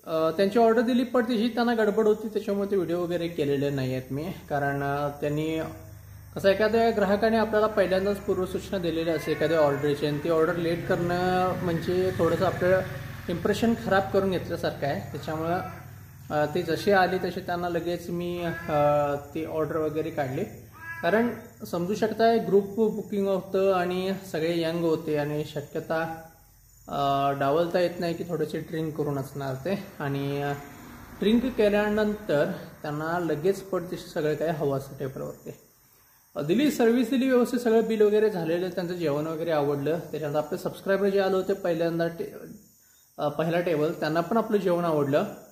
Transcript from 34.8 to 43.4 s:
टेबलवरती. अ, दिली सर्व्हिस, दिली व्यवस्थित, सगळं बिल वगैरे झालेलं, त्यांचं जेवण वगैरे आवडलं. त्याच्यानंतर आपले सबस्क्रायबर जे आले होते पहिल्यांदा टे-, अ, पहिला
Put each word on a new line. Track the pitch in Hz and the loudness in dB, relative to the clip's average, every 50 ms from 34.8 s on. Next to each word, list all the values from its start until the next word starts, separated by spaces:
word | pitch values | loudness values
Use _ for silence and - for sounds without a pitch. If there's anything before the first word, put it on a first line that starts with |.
| 139 - - - | -4 -8 -10 -8
टेबलवरती. | 143 131 131 143 135 127 - - - - - - - _ _ _ _ _ _ _ _ _ _ _ _ _ _ | -8 -8 -6 -8 -10 -10 -10 -12 -14 -16 -16 -16 -20 _ _ _ _ _ _ _ _ _ _ _ _ _ _
अ, | - | -6
दिली | 147 147 180 226 302 294 | 0 2 2 4 4 2
सर्व्हिस, | - - 240 226 233 254 254 214 | 2 4 4 4 6 4 2 2
दिली | 269 247 254 269 | 2 2 2 4
व्यवस्थित, | 254 247 240 240 262 233 | 4 4 4 4 0 0
सगळं | - 233 220 226 220 196 | 2 4 4 4 4 2
बिल | 226 208 | 4 4
वगैरे | 208 208 208 214 214 214 | 4 6 6 4 4 2
झालेलं, | 190 180 165 160 165 175 180 185 | 2 0 0 0 0 0 -2 -2
त्यांचं | 175 196 180 170 180 | -4 -4 -4 -4 -4
जेवण | 175 165 151 139 147 151 | -2 0 0 0 0 -2
वगैरे | 160 165 156 165 170 | -4 -4 -4 -2 0
आवडलं. | 160 147 143 143 143 139 139 151 160 170 | 2 2 2 2 0 0 0 -2 -2 -2
त्याच्यानंतर | - - - 147 156 147 143 151 | -4 -8 -8 -6 -4 -2 -2 -2
आपले | 147 - 190 170 | -2 -2 -6 -4
सबस्क्रायबर | - 165 - - - 196 196 190 202 196 | -4 -6 -6 -4 -2 0 0 2 2 2
जे | 196 202 | 2 2
आले | 190 190 190 | 2 2 2
होते | 185 180 185 | 0 0 0
पहिल्यांदा | 196 196 - 175 170 165 170 165 165 165 170 170 | -4 -2 0 -2 0 2 0 0 0 0 0 -2
टे-, | 165 - - - - - - 160 - - - _ _ _ _ _ _ _ _ _ _ - | -2 -6 -10 -10 -10 -14 -16 -16 -18 -20 -20 _ _ _ _ _ _ _ _ _ _ -2
अ, | 147 147 | -2 -2
पहिला | 147 - | 0 0